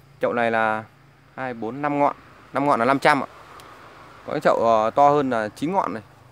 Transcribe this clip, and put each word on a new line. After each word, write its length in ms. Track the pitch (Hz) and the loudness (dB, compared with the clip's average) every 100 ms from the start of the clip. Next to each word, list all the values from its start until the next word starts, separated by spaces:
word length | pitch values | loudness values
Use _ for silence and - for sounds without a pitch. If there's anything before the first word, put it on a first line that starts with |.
| _ - | _ -8
Chậu 120 | 127 | -4
này 180 | 120 117 | -2 0
là 320 | 113 110 110 110 _ _ _ _ - | 0 0 -2 -8 _ _ _ _ -14
hai, 180 | 131 | -12
bốn, 280 | 117 110 135 | -10 -10 -6
năm 180 | 147 143 | -4 0
ngọn. 160 | 143 - - - - | -2 -2 -12 -20 -10
Năm 120 | 127 143 | -4 0
ngọn 140 | 117 | 2
là 60 | 120 | 2
năm 140 | 135 | 2
trăm 240 | 156 143 | 2 2
ạ. 40 | - - - - - - - - - - - | -2 -12 -20 -20 -20 -20 -20 -20 -20 -18 -10
Có 80 | |
cái 60 | - | -2
chậu, 160 | - - | 0 2
ờ, 340 | 113 113 110 | 2 2 2
to 200 | 139 143 | 4 4
hơn 200 | 147 135 | 4 0
là 200 | 117 107 | -2 -4
chín 220 | - 147 | -6 -4
ngọn 220 | 190 - | -2 -4
này, 100 | 98 - - - | -6 -14 -20 -20